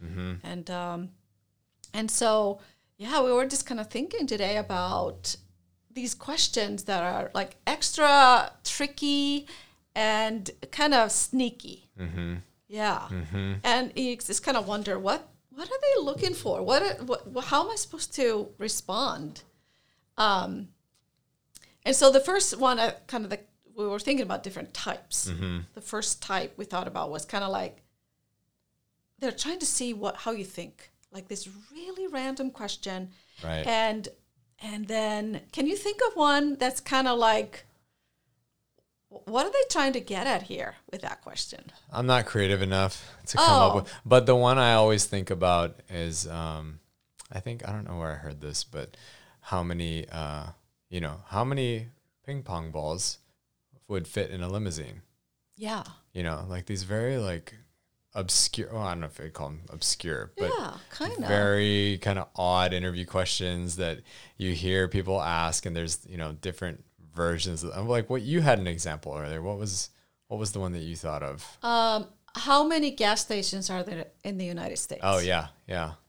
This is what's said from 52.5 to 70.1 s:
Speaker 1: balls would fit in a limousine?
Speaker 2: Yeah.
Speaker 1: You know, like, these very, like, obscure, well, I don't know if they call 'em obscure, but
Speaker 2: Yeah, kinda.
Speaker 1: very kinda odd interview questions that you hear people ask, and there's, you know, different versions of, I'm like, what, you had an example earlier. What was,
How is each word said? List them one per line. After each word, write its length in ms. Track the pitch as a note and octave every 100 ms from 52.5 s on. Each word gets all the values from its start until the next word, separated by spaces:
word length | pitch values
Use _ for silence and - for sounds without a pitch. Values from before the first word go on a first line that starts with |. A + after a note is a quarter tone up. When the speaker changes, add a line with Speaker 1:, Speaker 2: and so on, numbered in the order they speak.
| F2 D#2+
Speaker 1:
balls 480 | D#2 D2+ E2+ - - _ _ _ _ _ _ -
would 200 | G2 D#2
fit 220 | - F#2+
in 120 | F#2
a 60 | F2+
limousine? 540 | G2+ G2+ D#2 C2+ G1+ - _ _ _ _ -
Speaker 2:
Yeah. 280 | G#3+ A3 - - _
Speaker 1:
You 100 | F2+
know, 220 | E2+ D2+ F2+
like, 180 | F2+ F2+
these 180 | G2
very, 340 | F#2 G#2+ A#2+ C3
like, 360 | G2+ E2+ - - _ _ _ _ _
obscure, 560 | G#2+ F2+ - - - -
well, 100 | A2+
I 100 | G2
don't 80 | E2+
know 60 | D2+
if 100 | -
they 120 | D#2
call 200 | - D2
'em 120 | D#2 F2+
obscure, 640 | E2 - - E2+ C#2 - -
but 120 | - A#4
Speaker 2:
Yeah, 160 | G3 - - -
kinda. 300 | D#4+ A#4 A3+
Speaker 1:
very 680 | G2+ G2+ G2+ G#2 G2+ G2+ G2
kinda 240 | G#2+ G2 - -
odd 360 | F2+ F2+ F2+
interview 320 | F2+ F2+ F2
questions 720 | F2 F#2+ F2+ - F2+ F2 F2 F2
that 240 | F2 D#2 - - - -
you 160 | F#2+
hear 340 | E2+ F#2 F#2+ F#2
people 320 | G2 F#2 F#2+
ask, 460 | D#2+ E2 E2 - F#2+
and 100 | E2+
there's, 240 | E2 - -
you 80 | F2+
know, 160 | D#2
different 500 | D#2 F#2+ F2 F2+ E2 - _ D#2+
versions 500 | E2+ E2+ E2 F2+ D#2+
of, 120 | E2+ F#2
I'm 100 | A2+
like, 200 | A#2+ A2
what, 140 | B2+
you 180 | A2+ E3+
had 180 | D3 A2
an 80 | F2+
example 480 | E2 F2 D2+ D2+ C#2+
earlier. 260 | D2+ D#2+
What 160 | F2+ G2+
was, 320 | G#2 F#2 - _ _